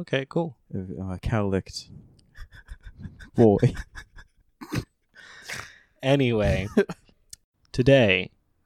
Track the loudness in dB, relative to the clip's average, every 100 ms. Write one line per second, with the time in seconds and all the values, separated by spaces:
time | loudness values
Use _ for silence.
0 | -4 -6 -4 -4 -4 -10 _ -10 -10 -10
1 | -10 -8 -4 -2 -2 -2 -4 -14 -16 -20
2 | -20 _ _ -20 -20 -20 -20 -18 -18 -18
3 | -20 -20 -6 4 4 6 2 -2 -12 -20
4 | -20 -20 -20 _ _ _ -10 -10 -10 _
5 | _ -20 -20 -20 -16 -16 -16 -20 _ _
6 | 0 2 2 2 2 0 0 0 0 -6
7 | _ _ _ -20 _ _ _ 0 4 6
8 | 6 2 -2 -14 _ _